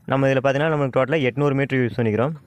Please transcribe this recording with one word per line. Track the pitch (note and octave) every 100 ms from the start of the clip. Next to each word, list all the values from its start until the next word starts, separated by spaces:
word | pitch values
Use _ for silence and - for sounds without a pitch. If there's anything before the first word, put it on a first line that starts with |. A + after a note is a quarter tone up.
| -
நம்ம | C3+ C3+
இதுல | C3
பார்த்தீங்கன்னா, | C#3 C3+ D#3+
நம்மளுக்கு | D3 C#3 B2+
டோட்டலா | B2+ D#3+
எட்நூறு | B2+ A#2+ D3
மீட்டர் | C3+ C#3 C3
யூஸ் | A#2+ -
பண்ணிக்கிறோம். | A2+ G#2 C#3 D#3